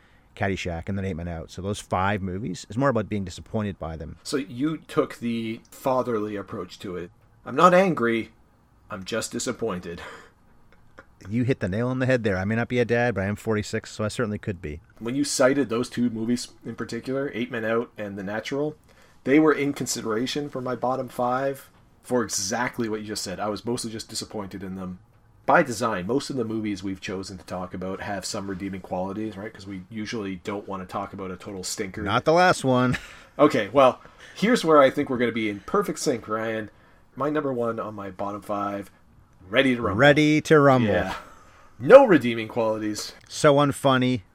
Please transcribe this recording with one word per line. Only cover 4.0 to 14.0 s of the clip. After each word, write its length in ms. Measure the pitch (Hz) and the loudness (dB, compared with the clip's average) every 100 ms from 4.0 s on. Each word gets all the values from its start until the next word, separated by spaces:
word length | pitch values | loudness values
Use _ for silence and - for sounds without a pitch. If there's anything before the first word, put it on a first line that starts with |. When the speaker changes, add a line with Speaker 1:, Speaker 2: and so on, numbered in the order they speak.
| 76 80 | -12 -14
Speaker 2:
So 140 | - 143 | -6 -6
you 400 | 147 120 151 156 | -6 -6 -6 -6
took 400 | - - 131 - | -6 -4 -4 -4
the 420 | 117 117 113 117 _ | -6 -4 -6 -8 _
fatherly 640 | - 131 127 123 110 107 101 | -6 -2 0 0 -2 -4 -8
approach 420 | 95 110 90 - | -10 -12 -12 -12
to 160 | 104 87 | -12 -10
it. 120 | 87 _ _ _ 117 | -12 _ _ _ -8
"I'm 100 | 127 | 4
not 180 | 180 | 6
angry. 580 | 180 196 135 117 113 104 _ _ _ _ _ - | 8 4 2 0 0 -4 _ _ _ _ _ -16
I'm 120 | 101 92 | -14 -6
just 260 | 110 - | -6 -4
disappointed." 680 | 120 - 113 113 90 90 85 - | -6 -6 -4 -4 -6 -8 -12 -14
<laughs> 60 | - - _ _ _ - _ - - - _ 95 | -18 -20 _ _ _ -20 _ -20 -20 -20 _ -6
Speaker 1:
You 140 | 113 | -2
hit 160 | 120 135 | -2 -2
the 80 | 101 | -2
nail 220 | 101 123 | -2 -2
on 100 | 127 | -2
the 60 | 131 | 0
head 180 | 127 | 2
there. 140 | 110 92 | 2 0
I 80 | 98 | 0
may 100 | 113 | -2
not 140 | 117 | -2
be 100 | 123 | 0
a 60 | 113 | 0
dad, 280 | 117 120 107 | 2 0 0
but 60 | 95 | -2
I 20 | |
am 80 | 104 | -4
forty-six, 560 | 113 107 104 113 - | -2 -2 -2 -6 -8
so 140 | - | -6